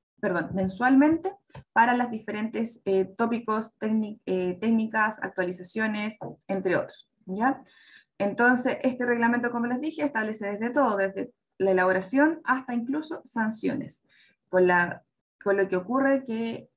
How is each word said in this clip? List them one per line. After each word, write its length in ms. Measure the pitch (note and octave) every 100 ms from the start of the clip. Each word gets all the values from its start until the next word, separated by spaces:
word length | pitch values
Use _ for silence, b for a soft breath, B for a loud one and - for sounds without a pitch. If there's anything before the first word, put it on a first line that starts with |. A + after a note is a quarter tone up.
| _ -
perdón, 300 | G3+ F3 F3
mensualmente, 800 | F#3 F#3+ - B3 C4+ D4+ D#4+ F#4+ F#4+ _ B -
para 220 | - A#3+ A#3+
las 160 | A#3+
diferentes, 680 | A3 - G#3+ A3 A3 A3+ - -
eh, 200 | F#3+ F#3+
tópicos, 720 | - A#3 A#3 A3+ G#3+ A3 -
técnic-, 420 | G#3+ A3 G#3+ G#3+ -
eh, 320 | F#3 F3+ F3+
técnicas, 580 | A3+ A3+ A3 A3 G#3+ A3
actualizaciones, 960 | F#3+ - F3+ F3+ F3+ A3 A3 G#3 G#3+ - - - -
entre 280 | F#3+ F#3 E3
otros, 340 | - - _ _ -
¿ya? 380 | F#3 B3 C#4+ - b b b b -
Entonces, 580 | G3+ F#3+ A#3+ B3 B3+ -
este 220 | C4 B3+ A#3+
reglamento, 460 | A#3+ A#3 A#3+ A#3
como 140 | A#3+ A#3
les 160 | B3
dije, 220 | D4+ D4+
establece 440 | D4 A3+ G#3+ G#3+ G3+
desde 220 | G#3 A#3
todo, 280 | B3 C4 G3+
desde 360 | G3 G3 - _ _ -
la 140 | F#3+
elaboración 720 | F#3 F3+ F#3 F#3+ C4+ D4+ D#4+
hasta 320 | - C4 C4 A#3+
incluso 460 | A#3 C#4+ D#4 D#4+ -
sanciones, 800 | A#3 A3 A3+ F#3 - - - _ b b b -
con 200 | F#3 F3+
la, 360 | F3 F3+ - _ _ _ _
con 140 | G3+ G3
lo 100 | F#3+
que 100 | F#3
ocurre 460 | F3+ B3+ C#4 C#4
que 460 | C4 A3+ A3+ A3+ -